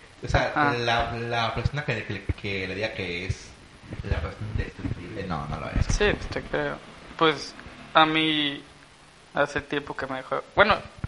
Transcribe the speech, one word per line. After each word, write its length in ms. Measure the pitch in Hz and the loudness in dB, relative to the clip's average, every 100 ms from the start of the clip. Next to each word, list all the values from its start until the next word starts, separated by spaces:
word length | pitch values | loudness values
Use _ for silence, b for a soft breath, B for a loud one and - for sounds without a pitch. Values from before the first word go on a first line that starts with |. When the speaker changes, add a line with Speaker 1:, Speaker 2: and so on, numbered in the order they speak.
| - - | -18 -12
Speaker 1:
o 40 | - | 2
sea, 240 | 139 127 | 2 4
Speaker 2:
Ajá. 200 | 156 147 | 4 4
Speaker 1:
la, 380 | 127 120 117 117 | 4 4 4 2
la 420 | 117 117 117 113 123 | -2 -2 0 0 2
persona 300 | - 143 143 | 0 -2 -2
que, 180 | 113 | -2
que, 200 | - 101 - | -2 -6 -4
que 340 | - 104 98 92 | -4 -2 -4 -4
le 80 | 95 | -4
diga 180 | 107 | -4
que 320 | - 92 87 95 | -4 -4 -4 -4
es 220 | - - - - - - - - | -6 -8 -20 -20 -20 -14 -10 -4
la 80 | - | -2
persona 260 | - - 107 | -4 -8 -6
indestructible, 720 | - - - - - - - 95 | -4 -4 -6 -8 -6 -8 -10 -6
no, 200 | 80 73 | -6 -4
no 120 | 80 | -6
lo 100 | 65 | -2
es. 160 | - - | 0 2
Speaker 2:
Sí, 180 | - 208 | 4 4
pues 140 | - - | 2 -2
te 120 | 135 | -6
creo. 340 | - 147 147 147 - - - - | -4 -2 -2 -6 -12 -18 -12 4
Pues 380 | 160 139 - - - - - | 4 4 -4 -14 -16 -16 2
a 120 | 160 156 | 6 6
mí 560 | 156 156 151 147 143 - - - - - - - | 6 2 2 0 -2 -10 -20 -20 -20 -20 -20 -8
hace 280 | - 143 147 | -2 0 0
tiempo 340 | 139 147 147 147 | -2 -4 -4 -8
que 100 | 135 | -6
me 100 | 131 | -6
dejó... 260 | - 139 - - | -4 -6 -2 4
Bueno, 200 | 208 185 - - | 6 6 -2 -10